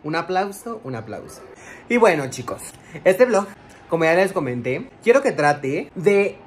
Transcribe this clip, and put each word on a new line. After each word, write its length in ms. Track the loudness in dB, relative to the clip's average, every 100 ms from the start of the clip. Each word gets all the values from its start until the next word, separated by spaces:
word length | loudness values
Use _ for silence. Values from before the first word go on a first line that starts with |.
Un 100 | -4
aplauso, 640 | -6 -2 -4 -4 -8 -14 -12
un 100 | -10
aplauso. 480 | -12 -10 -14 -14 -20 -20 -20 -20 -20 -2
Y 80 | 4
bueno, 320 | 4 4 -4
chicos, 320 | -8 -10 -12 -14 -20 -20 0
este 220 | 0 4 4
vlog, 200 | 2 -2 -14 -20 -20 -6
como 160 | 0
ya 100 | 2
les 180 | 2 2
comenté, 580 | -2 -4 -4 -4 -6 -8 -4
quiero 200 | 2 4
que 100 | 2
trate 580 | 2 0 0 -2 -6 -6
de 420 | 0 2 2 0 -4